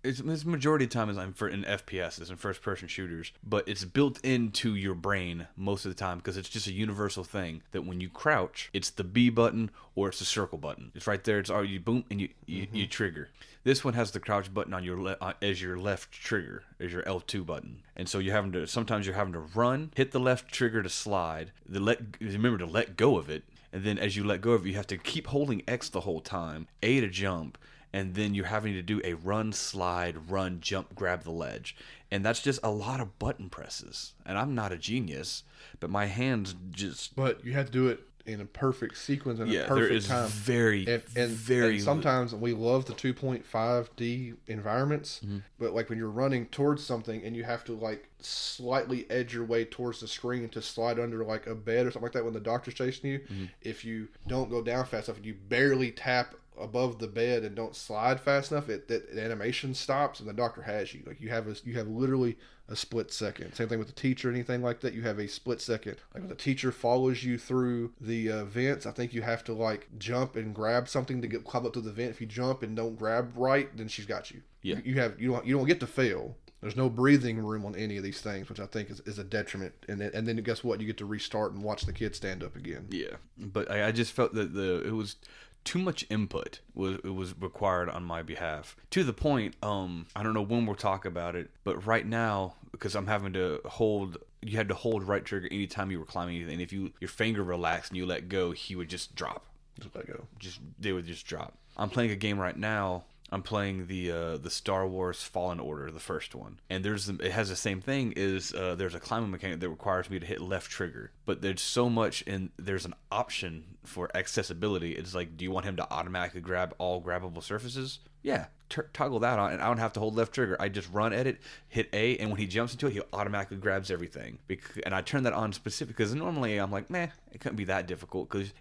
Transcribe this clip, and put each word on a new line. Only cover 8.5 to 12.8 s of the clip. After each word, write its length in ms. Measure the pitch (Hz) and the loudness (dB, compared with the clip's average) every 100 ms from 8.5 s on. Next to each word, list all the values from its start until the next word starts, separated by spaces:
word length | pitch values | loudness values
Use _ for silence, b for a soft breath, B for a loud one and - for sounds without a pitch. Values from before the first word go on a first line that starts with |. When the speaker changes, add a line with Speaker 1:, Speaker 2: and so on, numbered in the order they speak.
| - - | -6 -6
Speaker 1:
it's 160 | 98 - | -4 -2
the 120 | - | -4
B 280 | 90 117 120 | 2 6 6
button 400 | 117 117 110 107 B B | 8 6 4 -2 B B
or 160 | 101 98 | 0 0
it's 80 | - | 0
the 80 | 92 | -2
circle 320 | 110 95 78 | 0 -2 -4
button. 340 | 73 - 62 | -8 -8 -12
It's 120 | - - | -6 -2
right 180 | 98 | 0
there. 140 | 110 104 | 2 2
It's 100 | 95 | 2
all 160 | 101 | 2
you 160 | 101 95 | 0 -2
boom 240 | 92 123 - | 0 0 0
and 100 | 101 | -2
you, 80 | 95 - | -2 -6
you, 220 | - 92 101 | -8 -6 -4
Speaker 2:
Mm-hmm. 100 | |
Speaker 1:
you 100 | 107 | -2